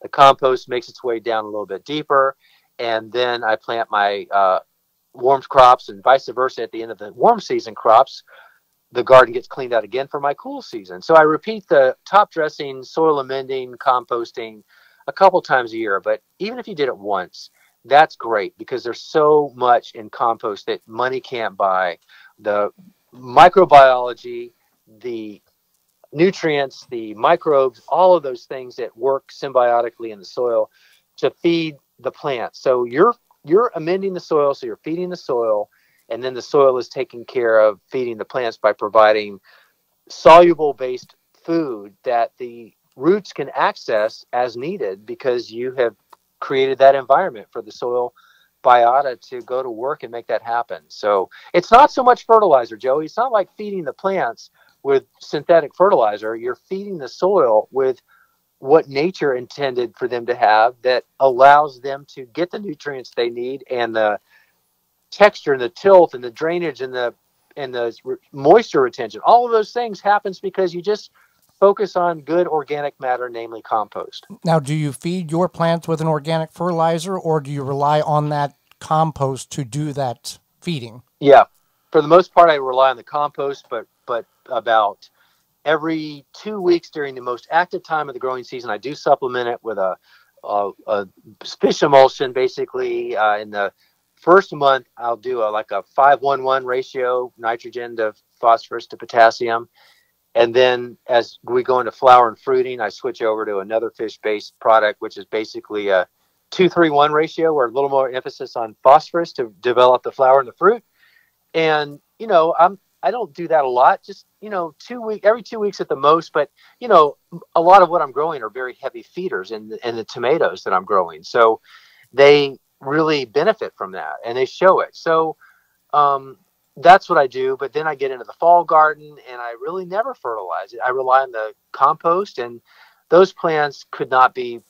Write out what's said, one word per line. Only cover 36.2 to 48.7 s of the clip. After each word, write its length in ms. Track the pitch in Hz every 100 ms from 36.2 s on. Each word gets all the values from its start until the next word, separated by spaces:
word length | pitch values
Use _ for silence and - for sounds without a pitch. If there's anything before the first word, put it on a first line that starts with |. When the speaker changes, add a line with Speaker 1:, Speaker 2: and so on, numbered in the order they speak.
Speaker 1:
then 100 | 131
the 80 | 123
soil 360 | - 147 135 127
is 100 | 117
taking 380 | 139 123 120
care 340 | 113 131 117 110
of 220 | 107 95 _
feeding 280 | 135 120 110
the 60 |
plants 320 | 98 135 117
by 160 | - 107
providing 720 | 104 107 110 107 110 104 98 _ _ _ _ _ _ -
soluble 640 | - 170 170 175 151 151
based 420 | - 127 123 - _ _
food 600 | _ - 165 147 107 101 98
that 280 | 131 120 113 -
the 360 | 123 120 107 _ _
roots 380 | - 151 202 -
can 160 | - 139
access 720 | 139 180 - - 110 110 - _
as 240 | 123 123
needed, 500 | 117 147 196 104 98
because 460 | 107 117 135 123 107
you 220 | 113 127
have 220 | 131 117 - _ _ _ -
created 380 | - 135 131 131
that 180 | 135
environment 520 | 139 127 147 190 110 92
for 100 | 120
the 120 | 107
soil 400 | - 123 123 123 - _ _ _ _
biota 560 | 131